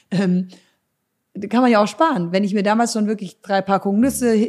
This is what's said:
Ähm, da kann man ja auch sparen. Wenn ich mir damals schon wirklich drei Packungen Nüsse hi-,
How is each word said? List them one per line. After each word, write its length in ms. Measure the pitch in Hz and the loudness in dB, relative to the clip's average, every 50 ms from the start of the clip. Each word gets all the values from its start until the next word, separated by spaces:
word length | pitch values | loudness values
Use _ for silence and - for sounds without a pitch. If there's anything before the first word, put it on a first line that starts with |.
| _ - | _ -6
Ähm, 380 | 196 175 202 185 180 180 185 - - - _ _ _ _ _ _ _ _ _ _ _ _ _ _ - | -4 -2 0 0 0 0 -2 -6 -10 -20 _ _ _ _ _ _ _ _ _ _ _ _ _ _ -14
da 140 | 196 208 | -12 -8
kann 140 | 202 - 247 | -4 0 2
man 100 | 262 240 | 2 4
ja 100 | 233 208 | 4 4
auch 60 | 208 | 2
sparen. 440 | 202 - - 320 330 269 185 170 170 | 2 0 0 0 0 0 -2 -2 -2
Wenn 120 | 180 190 208 | -2 -2 -2
ich 100 | 185 208 | 0 -2
mir 80 | 208 | -2
damals 320 | 190 202 214 226 233 233 - | 0 0 0 0 0 -2 -2
schon 140 | 220 214 | -2 -2
wirklich 340 | 208 220 202 202 175 - _ | -2 -4 -6 -8 -12 -16 _
drei 200 | - - 196 196 | -6 -4 -2 -2
Packungen 380 | 190 196 196 180 - 202 196 214 | 0 0 0 0 0 0 0 2
Nüsse 300 | 254 277 - - 247 233 226 | 2 0 0 0 0 0 2
hi-, 140 | 208 233 | 2 0